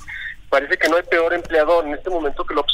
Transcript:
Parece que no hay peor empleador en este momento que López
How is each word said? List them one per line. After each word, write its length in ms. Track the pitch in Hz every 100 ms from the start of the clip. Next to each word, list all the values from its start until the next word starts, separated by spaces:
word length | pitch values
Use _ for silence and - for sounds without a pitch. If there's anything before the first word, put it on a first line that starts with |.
| - - - - -
Parece 300 | 139 143 185
que 100 | 156
no 80 | 165
hay 60 |
peor 320 | 170 175 165
empleador 500 | 170 - 160 151 170
en 80 | 151
este 160 | 143 -
momento 340 | 170 147 139 -
que 80 |
López 180 | 156 -